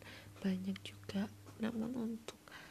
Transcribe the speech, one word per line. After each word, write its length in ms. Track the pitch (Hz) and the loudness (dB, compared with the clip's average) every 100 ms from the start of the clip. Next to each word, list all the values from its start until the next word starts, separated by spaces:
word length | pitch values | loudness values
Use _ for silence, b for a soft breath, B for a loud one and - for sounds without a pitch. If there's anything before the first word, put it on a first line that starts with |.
| B B B - | B B B 2
banyak 400 | 190 185 190 190 | 4 4 4 0
juga. 480 | - - - 196 208 - - - | -2 -8 0 2 2 -2 -10 0
Namun 320 | 220 233 226 254 226 226 | 2 4 2 2 2 0
untuk, 240 | - - - B B | -4 -10 -10 B B